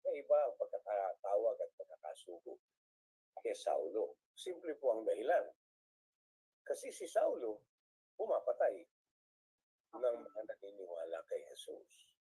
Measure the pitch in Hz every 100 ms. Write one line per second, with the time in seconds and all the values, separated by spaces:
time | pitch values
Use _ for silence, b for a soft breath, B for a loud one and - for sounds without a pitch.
0 | 554 143 139 147 139 110 - 101 - 104
1 | 95 - 98 104 110 104 85 _ - -
2 | 76 - - 85 - 73 _ _ _ _
3 | _ _ _ - 117 98 - 69 - 104
4 | 98 - _ - - - 165 143 135 113
5 | 110 - 127 165 127 - _ _ _ _
6 | _ _ _ _ _ _ - - 269 -
7 | - 640 622 262 113 - _ _ _ _
8 | _ - 220 135 - - 156 170 - _
9 | _ _ _ _ _ _ _ _ _ -
10 | 123 117 113 107 110 107 101 101 90 85
11 | 82 82 - 82 - - - - - -
12 | - _